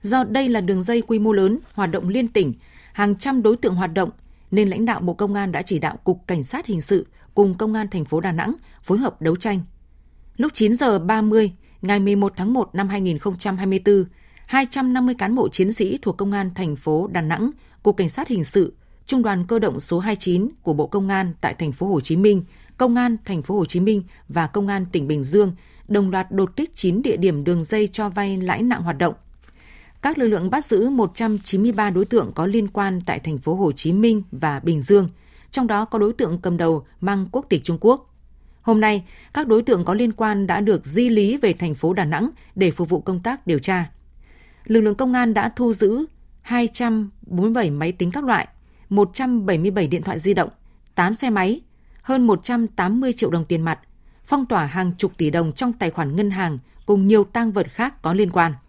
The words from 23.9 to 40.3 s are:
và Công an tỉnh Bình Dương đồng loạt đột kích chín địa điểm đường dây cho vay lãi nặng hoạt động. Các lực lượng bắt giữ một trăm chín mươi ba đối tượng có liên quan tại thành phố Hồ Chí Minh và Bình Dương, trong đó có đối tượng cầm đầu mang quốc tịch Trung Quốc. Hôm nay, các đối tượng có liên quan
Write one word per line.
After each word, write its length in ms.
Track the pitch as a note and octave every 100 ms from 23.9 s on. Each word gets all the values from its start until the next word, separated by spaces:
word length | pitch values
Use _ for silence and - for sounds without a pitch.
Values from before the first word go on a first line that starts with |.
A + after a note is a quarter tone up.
| G#3+ F3+ - -
và 180 | F3 D#3+
Công 220 | G#3+ G3
an 180 | G3 F3+
tỉnh 160 | F3 C#3
Bình 160 | D3+
Dương 280 | C3+ F3+ G3+ F3 - - -
đồng 220 | G#3 F#3+
loạt 200 | F#3 F#3
đột 260 | G3 F#3 -
kích 180 | E4
chín 280 | - F#3 F3+
địa 140 | C#4 G3+
điểm 280 | F#3+ D3+
đường 200 | C#3+ F3
dây 240 | D#3 G#3+ G#3+
cho 200 | G3+ G#3+
vay 280 | F#3 G3+ F#3+
lãi 260 | F#3 E3+
nặng 200 | A#3 A#3+
hoạt 160 | E3+ C#3+
động. 160 | - - - - - - - - - -
Các 160 | C#4 D4+
lực 100 | A#3+
lượng 220 | G#3 F3+
bắt 140 | B3+
giữ 260 | D4 G#3 A#3
một 220 | C4+ G3+
trăm 240 | - A3+ G#3
chín 240 | - F#3+
mươi 100 | A3
ba 180 | G#3+ G#3
đối 140 | F3+
tượng 280 | G3 A#3 A#2+
có 120 | - E3+
liên 220 | A3 G3+
quan 320 | G#3+ G3 F#3 F3
tại 120 | -
thành 200 | - D3
phố 160 | C#3
Hồ 180 | F3+ F#3+
Chí 200 | C3+ D#3
Minh 300 | F#3 A3+ A3 F#3+
và 280 | C3+ D#3 C#3
Bình 220 | E3 D#3+
Dương, 260 | C3 G3+ F3+ - - - -
trong 160 | - B3
đó 180 | G#3
có 140 | A3 A3+
đối 140 | G#3
tượng 260 | A3+ A3 F3
cầm 180 | F3+ F3
đầu 280 | E3+ D#3+ - -
mang 260 | F3+ G3+ F#3
quốc 140 | B3+ C4+
tịch 160 | E3
Trung 140 | - E3
Quốc. 340 | G#3+ C4 - _ - - - -
Hôm 180 | - A3
nay, 240 | G#3+ G#3 F3+ - -
các 120 | - D4+
đối 160 | A3
tượng 220 | A#3 F#3
có 100 | E3+
liên 180 | G3 A#3
quan 340 | G#3+ A3